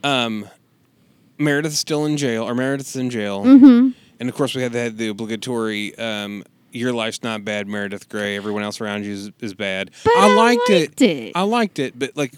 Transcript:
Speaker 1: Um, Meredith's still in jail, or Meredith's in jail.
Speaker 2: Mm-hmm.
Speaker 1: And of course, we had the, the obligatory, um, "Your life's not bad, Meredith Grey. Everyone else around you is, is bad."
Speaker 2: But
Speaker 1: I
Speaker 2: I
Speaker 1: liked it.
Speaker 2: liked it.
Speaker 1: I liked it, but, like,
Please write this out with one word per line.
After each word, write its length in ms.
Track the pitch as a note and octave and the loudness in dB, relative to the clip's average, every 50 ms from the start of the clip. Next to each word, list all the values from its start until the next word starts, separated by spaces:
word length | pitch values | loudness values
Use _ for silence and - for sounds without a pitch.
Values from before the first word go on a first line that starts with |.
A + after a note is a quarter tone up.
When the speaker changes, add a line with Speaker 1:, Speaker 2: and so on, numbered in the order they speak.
| - | 0
Speaker 1:
Um, 420 | C#3+ C#3 B2+ A#2+ A2+ A2 G#2 G2+ - - _ _ _ _ _ _ _ _ _ _ _ _ _ _ _ _ | 0 0 0 0 -2 -4 -8 -10 -14 -20 _ _ _ _ _ _ _ _ _ _ _ _ _ _ _ _
Meredith's 400 | - D3 D3+ C#3+ C#3+ D#3 D#3 D3+ - | -2 0 0 0 0 -2 -4 -4 -6
still 260 | - - D#3 D3 D3+ | -4 -2 -2 -2 0
in 100 | D3+ D3+ | -2 -2
jail, 280 | D3 C#3+ B2+ A2+ A2+ A2+ | -2 -2 -2 -2 -2 -4
or 120 | G#2+ A#2+ | -4 -4
Meredith's 400 | B2 B2+ C3+ C#3 C3+ C3+ - - | -2 -2 -2 -2 -4 -6 -10 -8
in 140 | C3 B2+ B2+ | -6 -6 -4
jail. 340 | A#2+ A2 G#2 G2+ G2 G2 G2+ | -4 -4 -4 -4 -4 0 6
Speaker 2:
Mm-hmm. 460 | B3+ C#4 C4 C4+ C#4 A#3+ A#3+ B3+ C4 B3+ _ _ _ _ _ | 8 10 12 12 10 10 8 4 2 0 _ _ _ _ _
Speaker 1:
And 80 | A#2+ C3 | -8 -6
of 60 | - | -2
course, 200 | - C#3+ B2+ - | -2 -4 -2 -2
we 60 | C3 | -4
had 100 | B2+ B2 | -4 -2
the, 160 | A#2 A#2+ A#2+ A#2 | -2 -4 -4 -4
the 180 | A2 G#2+ A2+ A2 | -4 -4 -6 -6
obligatory, 880 | G#2 G2+ A2+ G#2+ A2+ G#2+ - B2+ B2 A#2 A2+ A2 G#2+ G#2 G#2 G2 - | -4 -6 -6 -8 -8 -8 -6 -6 -4 -4 -4 -4 -4 -4 -6 -8 -8
um, 480 | - A2+ A2+ G#2+ G#2 G#2 G2+ G#2 G2+ - _ _ _ _ _ | -8 -8 -8 -6 -6 -8 -8 -10 -12 -14 _ _ _ _ _
"Your 220 | - A#2 A#2 B2+ A#2+ | -10 -6 -4 -4 -2
life's 300 | A#2 A2 A2+ A2 - - | -2 -4 -6 -6 -6 -6
not 200 | A#2 A2+ G#2+ G2+ | -6 -6 -6 -6
bad, 240 | G#2+ G#2 G#2 G#2 | -6 -6 -6 -6
Meredith 400 | G2+ G#2 G#2 G2+ G2 G2+ F#2+ - | -6 -6 -6 -6 -6 -8 -12 -14
Grey. 300 | _ - G#2 G#2 G#2 G2+ | _ -8 -6 -4 -4 -4
Everyone 260 | G2+ G2 G#2+ G#2 G#2 G#2 | -6 -6 -6 -6 -4 -6
else 160 | G#2 G2+ - | -6 -8 -8
around 240 | A2+ G#2 G#2 G#2 G2+ | -8 -6 -6 -6 -6
you 80 | G2+ | -8
is, 200 | G2+ G2 G2 G#2 - _ | -8 -10 -12 -14 -14 _
is 120 | - G#2 F#2+ | -12 -12 -10
bad." 380 | - G#2 G2 F#2+ F#2+ G2 - _ - - | -8 -6 -6 -4 -6 -8 -8 _ -2 0
Speaker 2:
But 80 | A4 A#4 | 2 4
Speaker 1:
I 140 | B4 - G#3 | 6 6 6
Speaker 2:
I 60 | G3+ | 6
Speaker 1:
liked 340 | G#3+ A3+ A#3+ - A#4+ A#4+ B4 | 6 6 4 4 2 2 4
it. 120 | G3 F3 D#3 C#3 | 4 2 2 0
Speaker 2:
liked 120 | _ - | _ 0
it. 300 | C4+ G#3 D#3 C3+ A2+ G#2 - | 0 0 0 -4 -8 -8 -4
Speaker 1:
I 60 | F3 | -2
liked 380 | F#3+ G3+ A#3 A#3+ A3+ F#3+ _ - | -2 0 0 0 -2 -2 _ -6
it, 200 | F3 A#2+ - A#2+ | -6 -6 -4 -6
but, 160 | D3+ F3 _ | -8 -6 _
like, 180 | D3 C#3+ B2+ - | -6 -6 -6 -6